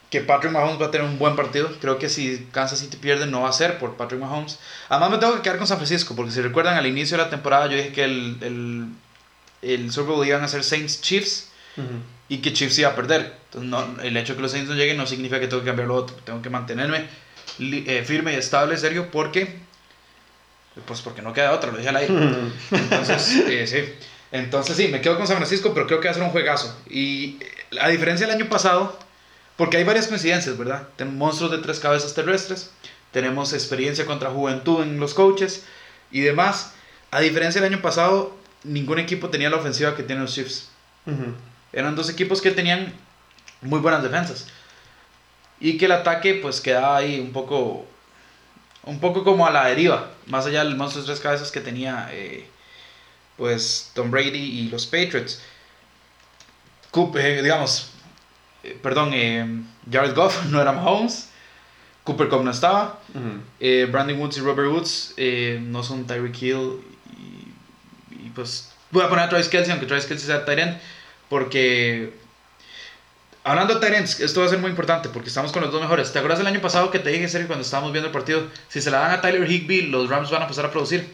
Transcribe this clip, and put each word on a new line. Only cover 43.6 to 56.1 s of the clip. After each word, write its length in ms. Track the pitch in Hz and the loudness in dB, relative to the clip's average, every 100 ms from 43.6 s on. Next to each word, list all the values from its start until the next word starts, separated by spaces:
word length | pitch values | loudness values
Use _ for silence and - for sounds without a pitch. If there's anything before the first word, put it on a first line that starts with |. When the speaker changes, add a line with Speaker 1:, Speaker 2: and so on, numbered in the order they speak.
Speaker 1:
muy 180 | 127 147 | -2 0
buenas 220 | 151 156 | 2 2
defensas. 440 | 127 151 175 - - - - - - - _ _ _ _ _ - | 2 -2 -2 -6 -14 -20 -20 -20 -20 -20 _ _ _ _ _ -4
Y 200 | 151 160 | -2 2
que 80 | 185 | 4
el 60 | |
ataque, 420 | 175 170 165 190 | 4 2 2 2
pues, 260 | 190 143 123 | 0 -2 -4
quedaba 380 | 131 127 135 143 | 0 2 4 4
ahí 200 | 143 143 | 2 -2
un 140 | 127 | -6
poco, 540 | 123 135 143 117 98 - - _ _ - _ _ _ _ - | -6 -2 0 -2 -4 -12 -20 _ _ -20 _ _ _ _ -20
un 160 | - 147 | -12 -2
poco 240 | 175 180 | 0 2
como 220 | 190 190 165 | 4 6 6
a 40 | |
la 160 | 143 131 | 4 4
deriva, 440 | 127 170 123 - - - | 4 4 4 -2 -14 -6
más 180 | 131 | -2
allá 180 | 135 151 | 0 0
del 120 | 151 135 | 0 -2
monstruo 260 | 139 143 | -4 -6
de 40 | 139 | -6
tres 140 | 143 | -4
cabezas 300 | 147 143 143 | -2 -2 -4
que 100 | 135 | -8
tenía, 480 | 123 120 131 123 67 | -8 -6 -6 -6 -8
eh, 340 | 80 95 65 - _ - - - - - _ _ - | -10 -12 -12 -16 _ -20 -20 -20 -20 -20 _ _ -6
pues, 520 | 120 117 104 - - | -2 -2 -2 -4 -6
Tom 160 | - 156 | -6 0
Brady 280 | 131 139 143 | 0 0 -2
y 300 | 139 120 113 | -6 -6 -6
los 160 | 120 - | -6 -2
Patriots. 540 | 165 175 143 117 - - - - _ _ _ _ | -2 0 -2 -6 -10 -18 -20 -20 _ _ _ _